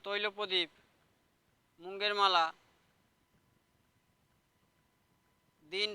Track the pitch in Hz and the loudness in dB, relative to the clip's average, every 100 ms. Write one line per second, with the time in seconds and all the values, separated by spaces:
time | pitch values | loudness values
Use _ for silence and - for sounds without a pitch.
0 | 196 202 208 196 208 180 165 - _ _ | -4 -2 -2 -4 -2 0 -2 -6 _ _
1 | _ _ _ _ _ _ _ _ 175 196 | _ _ _ _ _ _ _ _ -12 -4
2 | 208 208 196 175 160 - _ _ _ _ | -2 2 4 4 2 -2 _ _ _ _
3 | _ _ _ _ _ _ _ _ _ _ | _ _ _ _ _ _ _ _ _ _
4 | _ _ _ _ _ _ _ _ _ _ | _ _ _ _ _ _ _ _ _ _
5 | _ _ _ _ _ _ 151 185 208 | _ _ _ _ _ _ -10 -4 -4